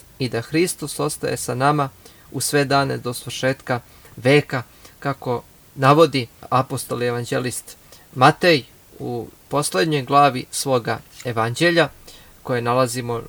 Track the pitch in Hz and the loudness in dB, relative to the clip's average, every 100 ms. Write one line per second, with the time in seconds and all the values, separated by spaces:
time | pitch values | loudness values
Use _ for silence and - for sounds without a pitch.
0 | - - 127 113 113 156 180 - 147 - | -20 -8 -6 -6 -4 -2 -2 -4 -10 -6
1 | 147 - 135 131 - 123 139 151 139 - | -6 -4 -6 -6 -6 -2 0 0 -2 -6
2 | - - - 131 - 147 139 139 139 123 | -20 -20 -14 -8 -2 0 2 2 0 -4
3 | 117 123 - - 131 135 - 123 - - | -6 -8 -10 -4 -4 -4 -4 -6 -6 -20
4 | - - 117 147 139 131 120 - - - | -20 -4 4 4 2 -4 -8 -16 -20 -10
5 | 139 135 - 120 - - - - 135 147 | -8 -6 -6 -6 -8 -20 -20 0 4 6
6 | 165 135 117 - - 127 135 131 - 123 | 6 2 -6 -10 -2 -2 0 -6 -6 -4
7 | 120 120 120 135 127 - - - - - | -4 -4 -4 -4 -4 -8 -12 -20 -20 -20
8 | - - 127 - 180 156 - - _ - | -16 4 4 6 4 2 0 -14 _ -14
9 | 123 120 110 - _ 143 151 185 175 151 | -10 -8 -10 -18 _ -4 -2 0 0 0
10 | 127 139 143 127 - - 139 127 113 110 | 2 4 4 2 -6 -8 -2 0 0 -6
11 | - - 127 113 113 120 170 170 151 - | -10 -12 -6 -2 -2 0 2 4 2 -2
12 | - - - - - 123 117 123 127 120 | -20 -20 -20 -16 -6 -4 0 2 0 -2
13 | 120 117 | -6 -8